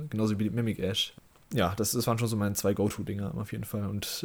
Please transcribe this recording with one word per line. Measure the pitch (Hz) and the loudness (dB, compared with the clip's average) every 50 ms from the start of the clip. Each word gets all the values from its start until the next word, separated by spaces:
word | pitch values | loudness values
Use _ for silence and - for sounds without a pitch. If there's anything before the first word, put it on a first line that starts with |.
| - - | -8 -4
Genauso | - 107 110 107 104 98 | 0 0 2 2 2 2
wie | 107 | 0
die | 101 | 0
Mimic | 101 120 117 110 - - | 0 0 0 0 0 0
Ash. | 92 92 - - - - - - - - - - - - - | 0 0 0 0 -2 -2 -6 -12 -20 -20 -20 -20 -10 -2 2
Ja, | 117 90 85 95 | 4 4 4 2
das, | - 104 - | 2 0 2
das | - 123 110 | 2 2 2
waren | 123 113 110 | 2 2 2
schon | 120 110 | 2 0
so | 113 | 2
meine | 104 104 101 101 | 2 2 0 0
zwei | - - 98 98 | 2 2 2 4
Go-To-Dinger | 101 101 104 - - - - 98 101 101 98 - | 4 2 2 0 -2 -4 -4 -4 -4 -4 -4 -4
auf | 92 104 - | -4 -6 -6
jeden | 110 113 110 | -6 -6 -6
Fall. | - - 104 101 | -4 -4 -4 -2
Und, | 98 104 101 - - - - | -2 -2 -4 -4 -6 -6 -4